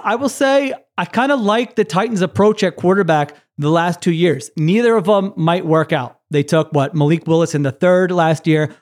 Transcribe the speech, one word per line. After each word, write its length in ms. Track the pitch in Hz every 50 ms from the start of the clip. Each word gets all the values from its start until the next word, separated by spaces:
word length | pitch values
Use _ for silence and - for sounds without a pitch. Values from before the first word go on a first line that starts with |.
| -
I 120 | 214 214
will 140 | 240 277 262
say, 440 | - - 285 269 269 277 285 269 - - _ _ _ -
I 80 | 175
kinda 300 | - - 226 247 269 285
like 400 | 269 214 202 208 233 247 - -
the 80 | - 208
Titans' 380 | - - 180 208 247 233 185
approach 420 | 180 - - - 196 214 214 - 202
at 120 | 185 -
quarterback 600 | - - 175 190 202 196 165 160 151 147 143 - _ _ _ _ -
the 120 | 147 147
last 320 | 160 170 165 180 170 -
two 100 | - 180 170
years. 360 | 160 170 175 143 135 - - _
Neither 400 | - 151 160 185 226 240 233 226
of 100 | 220 170
them 280 | 185 214 196 196 196 -
might 300 | - - 165 170 185 185
work 260 | 160 160 160 156 -
out. 280 | 165 147 127 147 - _ _ _
They 140 | 147 143 143
took, 280 | - - 160 156 - -
what, 200 | 143 135 139 -
Malik 300 | 156 143 147 165 165 - -
Willis 280 | 160 165 170 156 -
in 80 | 147 147
the 80 | 135
third 400 | 127 - - 180 180 180 185 180
last 340 | 185 175 165 160 160 147 - 165
year. 220 | 156 151 156 151 - _